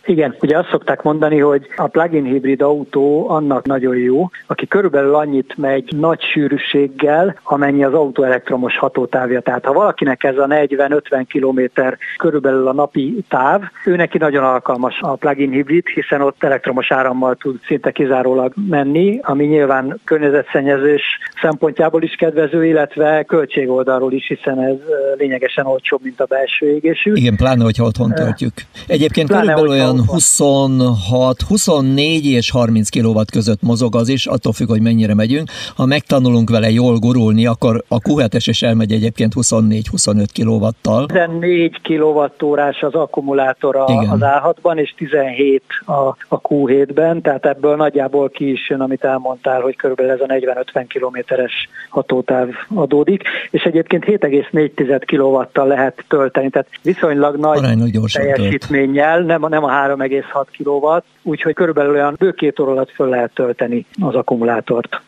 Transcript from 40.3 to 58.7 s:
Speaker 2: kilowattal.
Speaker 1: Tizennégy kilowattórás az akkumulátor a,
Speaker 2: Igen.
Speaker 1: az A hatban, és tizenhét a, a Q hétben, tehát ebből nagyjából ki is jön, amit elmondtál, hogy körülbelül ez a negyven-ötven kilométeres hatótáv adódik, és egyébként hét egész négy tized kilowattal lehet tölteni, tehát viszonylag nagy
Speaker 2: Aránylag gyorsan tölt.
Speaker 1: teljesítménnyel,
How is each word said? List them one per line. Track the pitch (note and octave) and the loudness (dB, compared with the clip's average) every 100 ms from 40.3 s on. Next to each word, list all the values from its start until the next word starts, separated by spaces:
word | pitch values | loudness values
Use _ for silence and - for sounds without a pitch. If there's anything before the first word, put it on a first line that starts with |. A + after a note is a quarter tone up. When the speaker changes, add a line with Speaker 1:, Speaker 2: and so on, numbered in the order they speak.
Speaker 2:
kilowattal. | - A2+ A2 A2 - - G#3+ C#3+ | -2 0 0 0 -2 0 0 2
Speaker 1:
Tizennégy | F3+ E3+ E3 F3 F3 E3 D#3+ | 0 0 -2 0 2 0 -4
kilowattórás | - D#3 D#3 D3+ C#3+ - D3 D3 C#3+ C#3 | -4 0 2 2 0 -2 -2 0 0 -2
az | D3+ | -4
akkumulátor | E3 D3 - C#3 C#3 C3 B2+ C#3+ C3+ | -2 -2 -4 -2 0 0 0 -2 0
a, | C3 | 2
Speaker 2:
Igen. | A#2+ G#2+ | 2 2
Speaker 1:
az | G#2 | 2
A | C#3 C#3+ | 2 2
hatban, | D3+ E3 E3+ D#3+ | 2 0 0 0
és | C#3 - | -4 -6
tizenhét | D3+ D3 C3+ B2 C#3 C3+ _ - - | -2 0 -2 0 2 2 _ -12 -4
a, | C#3+ C3+ C3 - | -2 -2 -4 -6
a | D3 | -6
Q | - D3 C3+ | -2 0 2
hétben, | C3+ C#3 C#3+ E3 E3 | 2 2 2 0 0
tehát | D#3 C3 D3+ | -2 0 -2
ebből | C3+ D3 D3+ | 0 0 2
nagyjából | D3+ C#3+ C3+ C#3+ C3+ | 0 0 0 0 -2
ki | - C#3+ | -2 -4
is | B2 - | -4 -4
jön, | C#3 | -4
amit | C3 C3 | -2 -2
elmondtál, | C3+ C3 C3 B2+ C#3 B2+ | -2 -2 -4 -4 -2 0
hogy | B2+ B2+ | -2 -2
körülbelül | C#3 C3 C3 | -4 0 0
ez | C3 | 0
a | C3+ | -2
negyven-ötven | C3 B2+ B2+ B2+ C#3 B2 | -2 -2 -4 -4 -6 -6
kilométeres | C3+ B2+ B2+ B2 B2+ B2 - - - - | -6 -6 -6 -4 -4 -2 -6 -12 -16 -6
hatótáv | C#3+ B2+ C3 B2 C3 B2 A#2+ - | -6 -2 -2 0 -2 -2 -6 -6
adódik, | G#3 C#3 D3 D3 G3 - - - | -2 2 2 2 0 -2 -8 -4
és | E3+ | -2
egyébként | F3 D#3+ D#3+ F3 | 0 0 0 -2
hét | - G#3 | 0 0
egész | D3 C#3 C3+ | 2 0 0
négy | D#3 D3 | -2 -2
tized | - C3+ C3+ - | -2 -2 -2 0
kilowattal | D3+ C3+ C3+ B2 - C3+ | 0 2 2 0 0 2
lehet | C#3 C3 - - | 2 0 -2 -2
tölteni, | D3+ C3+ C#3+ C3+ | 0 2 0 0
tehát | C#3 C3 - | -2 -4 -6
viszonylag | - F#3 E3 C#3+ D3 D3 | -4 0 0 2 0 2
nagy | D#3 D3+ | 0 2
Speaker 2:
Aránylag | C3 A2+ A#2+ | 2 2 2
gyorsan | G#2+ A2 C#3+ | 0 -2 -2
tölt. | C#3 C3+ | 0 0
Speaker 1:
teljesítménnyel, | G2+ F#2+ - | 0 -2 -2